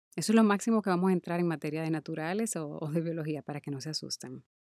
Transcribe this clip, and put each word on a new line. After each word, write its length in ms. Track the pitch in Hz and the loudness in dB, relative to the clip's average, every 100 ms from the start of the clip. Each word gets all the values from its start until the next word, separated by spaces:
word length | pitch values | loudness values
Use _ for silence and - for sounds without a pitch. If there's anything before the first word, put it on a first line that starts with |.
| _ - | _ -4
Eso 160 | 185 | 4
es 40 | 220 | 6
lo 80 | |
máximo 380 | 214 202 - 220 | 6 4 2 2
que 80 | 208 | 2
vamos 200 | 175 190 | 4 4
a 40 | |
entrar 260 | 180 175 175 | 4 2 0
en 80 | 175 | 0
materia 340 | 151 156 156 | 0 -4 -4
de 80 | 160 | -2
naturales 680 | 156 151 160 160 202 226 170 | -2 -4 -6 -4 -2 -2 -4
o, 220 | 147 156 | -6 -6
o 120 | 151 | -2
de 100 | 165 | -2
biología 400 | 165 165 151 151 | -2 -4 -4 -6
para 180 | - 147 | -6 -8
que 120 | - | -6
no 100 | 139 | -8
se 80 | 143 | -6
asusten. 540 | 151 139 - 127 131 - _ | -8 -6 -8 -10 -14 -16 _